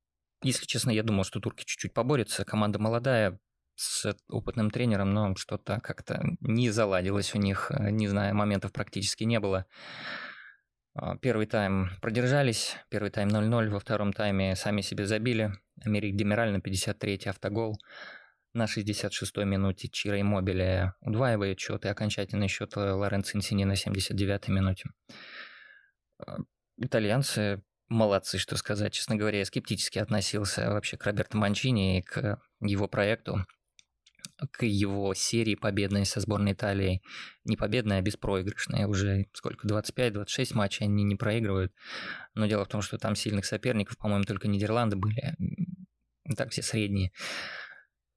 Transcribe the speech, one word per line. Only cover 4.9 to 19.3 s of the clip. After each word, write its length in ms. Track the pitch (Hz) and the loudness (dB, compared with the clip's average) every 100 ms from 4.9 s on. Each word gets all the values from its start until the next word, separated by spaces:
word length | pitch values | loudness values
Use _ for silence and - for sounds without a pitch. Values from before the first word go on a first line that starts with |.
| 101 98 | 2 2
но 240 | 104 101 92 | 2 2 -2
что-то 440 | - - - 101 | -4 -6 -2 -4
как-то 420 | - - - - - - | -4 -8 -6 -2 -2 -2
не 300 | - 113 120 | 0 2 4
заладилось 640 | 107 104 92 95 101 98 | 4 4 4 2 0 0
у 40 | 104 | 2
них. 320 | 98 95 - | 2 2 0
Э, 200 | - 101 | 0 2
не 180 | 110 104 | 2 2
знаю, 260 | 98 101 | 2 2
моментов 380 | 104 104 98 98 | 2 2 0 -2
практически 520 | - 101 101 98 - | -6 -6 -4 -4 0
не 140 | 110 117 | 2 2
было. 280 | 101 92 - - - - - - - - - - _ _ _ | 2 0 -2 -12 -16 -12 -10 -10 -12 -14 -20 -20 _ _ _
А, 220 | - 87 92 | -8 -6 -2
первый 280 | 127 107 107 | 0 0 2
тайм 440 | 110 98 95 92 92 | 2 2 2 0 -4
продержались, 760 | 117 113 123 143 135 107 - - - | -2 0 2 4 2 0 -4 -8 -6
первый 220 | 104 101 | -4 -2
тайм 180 | 107 101 | 0 2
ноль 180 | 107 110 | 2 4
ноль, 220 | 120 110 | 2 2
во 100 | 101 | 0
втором 340 | - 104 101 | -2 0 0
тайме 440 | 95 104 95 95 92 | 0 0 2 2 0
сами 240 | 104 101 | 0 0
себе 260 | - 101 101 | -2 -2 0
забили. 460 | 107 120 113 107 98 _ - | 0 2 2 0 -4 _ -8
Америк 320 | 110 104 104 101 | -2 0 0 0
Демираль 360 | 101 107 113 | 2 4 2
на 80 | 98 | 0
пятьдесят 380 | 98 95 104 - | -2 -2 -2 -2
третьей 320 | 101 95 98 | -4 -2 -4
автогол. 480 | 95 101 107 113 104 - - - - - _ _ | -4 -2 -2 -2 -4 -12 -18 -16 -18 -20 _ _
На 120 | 117 107 | -2 -2
шестьдесят 460 | 110 104 - 104 | 0 -2 -2 -4
шестой 320 | - 92 | -4 -4